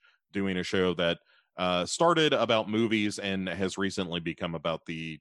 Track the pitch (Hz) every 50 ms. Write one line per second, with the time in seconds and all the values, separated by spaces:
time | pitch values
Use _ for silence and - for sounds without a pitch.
0 | _ _ _ _ _ _ - 101 98 98 92 90 90 - - 98 92 90 87 80
1 | 87 85 85 - _ _ _ _ _ _ _ - 90 90 90 90 90 85 - -
2 | 170 170 170 160 156 151 143 113 117 110 117 110 107 92 107 110 117 107 110 110
3 | 104 104 98 - 98 98 98 95 95 92 85 92 98 92 - - 98 98 - -
4 | 92 85 85 87 82 85 78 - 95 87 82 80 73 85 80 78 _ - 82 80
5 | 80 80 78 76